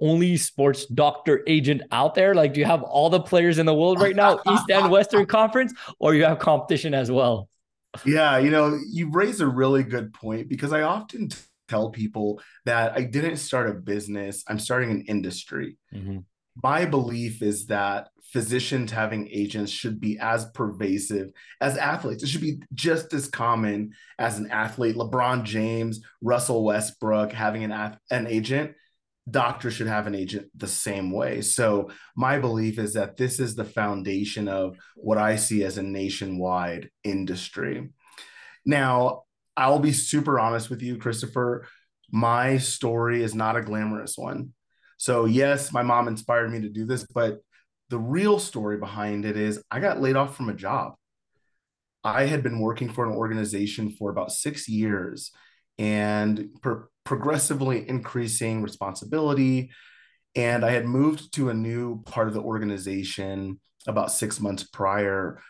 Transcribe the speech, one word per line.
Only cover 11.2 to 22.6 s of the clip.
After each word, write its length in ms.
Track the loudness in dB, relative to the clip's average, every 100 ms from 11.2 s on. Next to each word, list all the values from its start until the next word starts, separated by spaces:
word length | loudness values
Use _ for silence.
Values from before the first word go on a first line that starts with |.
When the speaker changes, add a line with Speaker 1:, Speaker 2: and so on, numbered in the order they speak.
| -8
Speaker 2:
t-, 80 | -10 -18 _ -4
tell 220 | -2 -2
people 500 | -4 -6 -2 -4 -4 -12 -6 0
that 280 | 2 0 -2
I 80 |
didn't 340 | -2 -2 -2 -4
start 300 | -2 -2 -2
a 60 |
business, 720 | -4 -6 -6 -4 -8 -8 -8 -8
I'm 120 | -6
starting 320 | -2 -2 0
an 140 | -4 -2
industry. 720 | -4 -4 -8 -10 -8 -8 -12 _
Speaker 1:
Mm-hmm. 260 | -12 -10 -10 -14 _ _ -4
Speaker 2:
My 240 | 0 0 2
belief 560 | 0 0 -4 -6 -2
is 240 | -2 -2 -2
that 420 | -2 -2 -4 -8 _ -8
physicians 600 | -4 0 -2 0 -2 -2
having 360 | -2 -2 -4 -6
agents 400 | -4 -4 -4 -6
should 280 | -6 -6 -4
be 200 | -4 -2
as 260 | -2 -2 -2
pervasive 800 | -6 -6 -2 -2 -2 -2 -4 -6 -12 -20 -4
as 180 | -2 0
athletes. 440 | -2 -2 -6 -6
It 60 | -4
should 140 | -4
be 200 | -4 -6